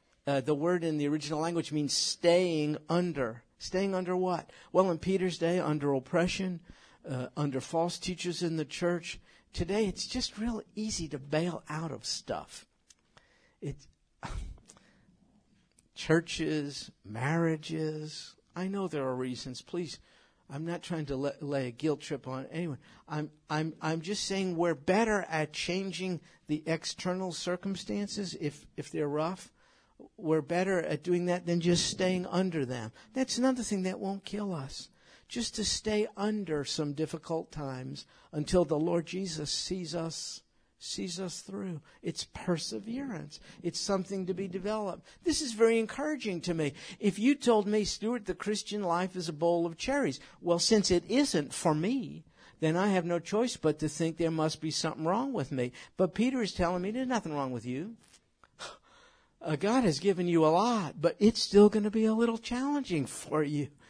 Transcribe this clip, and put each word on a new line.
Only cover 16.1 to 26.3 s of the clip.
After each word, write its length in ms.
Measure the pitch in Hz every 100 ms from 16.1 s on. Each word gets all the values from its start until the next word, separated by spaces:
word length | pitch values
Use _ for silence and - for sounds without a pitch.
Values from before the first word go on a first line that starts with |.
| 165 165 - 156 151 143 139 - -
marriages. 1300 | 101 110 135 165 165 156 151 160 156 156 151 - - - _
I 140 | 175 185
know 180 | 196 185
there 200 | 151 131
are 100 | 127
reasons. 460 | 127 120 131 123
Please, 360 | - 170 165 - _ _ _ _ -
I'm 160 | 143 165
not 160 | 175
trying 240 | - 165 139
to 100 | 135
la-, 140 | 139 -
lay 280 | 147 143 127
a 40 |
guilt 280 | 120 156 143
trip 280 | - 135 131
on 180 | 131 135
anyone. 260 | 160 175 127 - - -
I'm, 220 | 151 156 - -
I'm, 260 | 156 160 156
I'm 220 | 160 165
just 220 | 160 202
saying 320 | - 196 185 165
we're 180 | 170
better 500 | 151 143 190 226 208 170
at 240 | 160 151
changing 680 | - - 180 196 165 185 170 -